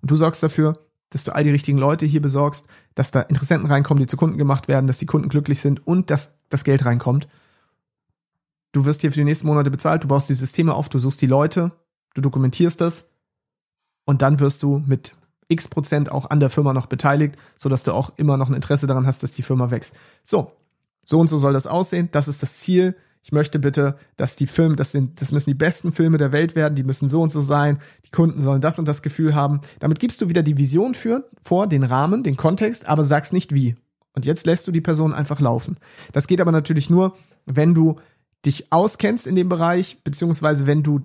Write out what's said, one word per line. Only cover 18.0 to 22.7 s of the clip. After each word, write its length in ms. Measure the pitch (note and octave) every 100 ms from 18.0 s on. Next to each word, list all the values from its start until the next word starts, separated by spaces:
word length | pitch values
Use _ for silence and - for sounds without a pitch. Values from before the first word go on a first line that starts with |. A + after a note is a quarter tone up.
| C3 -
immer 200 | D3+ C3+
noch 120 | C3
ein 40 |
Interesse 320 | C3 C#3 C#3+ C#3+
daran 220 | C3 C3
hast, 160 | C3
dass 80 | C3
die 100 | -
Firma 300 | B2 C3 B2
wächst. 240 | B2 - - - _
So, 280 | - - - _ _ _ _ _
so 160 | - D#3
und 80 | E3
so 120 | D#3
soll 140 | C#3
das 120 | C#3 -
aussehen, 440 | E3+ F#3 F3 E3+
das 160 | D3 C#3+
ist 160 | C#3
das 160 | C#3 -
Ziel. 360 | -